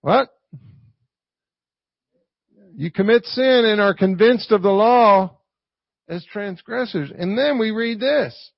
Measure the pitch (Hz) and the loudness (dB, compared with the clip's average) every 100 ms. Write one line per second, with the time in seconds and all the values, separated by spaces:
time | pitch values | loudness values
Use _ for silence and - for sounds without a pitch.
0 | 135 240 269 _ _ 147 - - _ _ | 0 -2 -2 _ _ -20 -20 -20 _ _
1 | _ _ _ _ _ _ _ _ _ _ | _ _ _ _ _ _ _ _ _ _
2 | _ _ _ _ _ _ 190 165 160 - | _ _ _ _ _ _ -20 -12 -10 -4
3 | 202 233 240 - 262 254 226 208 202 185 | 2 2 0 -2 2 2 2 2 0 2
4 | 190 185 220 247 - 214 190 196 226 247 | -2 2 2 2 0 0 2 2 2 4
5 | 220 196 190 _ _ _ _ _ _ _ | 4 4 0 _ _ _ _ _ _ _
6 | _ 170 - 208 202 180 - 240 240 175 | _ -14 -12 -12 -10 -12 -10 -8 -6 -6
7 | 139 - 175 214 294 269 220 214 233 226 | -8 -8 -6 -2 -2 -2 -4 -4 -6 -4
8 | 262 294 151 - - | -2 -2 -4 -10 -20